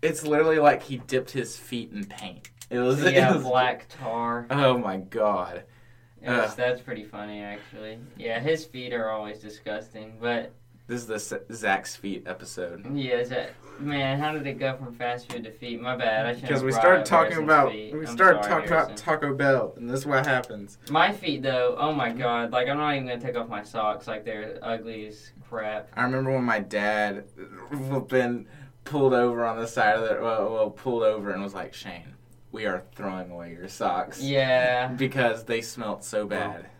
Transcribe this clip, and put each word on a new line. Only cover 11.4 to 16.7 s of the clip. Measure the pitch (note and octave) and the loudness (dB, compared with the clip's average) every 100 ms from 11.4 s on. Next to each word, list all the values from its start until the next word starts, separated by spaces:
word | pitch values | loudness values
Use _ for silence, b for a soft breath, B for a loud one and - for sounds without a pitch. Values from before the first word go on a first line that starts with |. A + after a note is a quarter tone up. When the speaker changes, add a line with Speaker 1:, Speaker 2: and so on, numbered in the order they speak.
| - A2+ | -10 -4
Speaker 1:
Zach's | G#2 F#2+ - - | 0 0 -2 -10
feet | G2+ F#2 - | -6 -6 -8
episode. | F2+ - - F2+ E2+ A#2+ C#3+ | -12 -10 -8 -8 -8 -6 -4
Speaker 2:
Yeah, | B2+ B2 | 0 0
Zach, | B2 B2+ - - - - | 0 -2 -6 -10 -20 -10
man, | C#3+ C#3+ C3+ C#3 | -4 0 0 0
how | D3+ | 0
did | D#3 C#3 | -2 -4
it | A#2 | -2
go | C3 C3 | -2 -4
from | B2 | -10
fast | - B2 B2 - | -6 -4 -4 -8
food | A#2+ | -10
to | A2 | -10
feet? | - A#2+ A#2 | -12 -10 -6
My | B2 B2 | -4 -2
bad, | A#2+ A2 A#2 | 2 2 0
I | |
shouldn't | A#2+ - | -2 0
Speaker 1:
'Cause | C#3 | 0
we | C3 | 2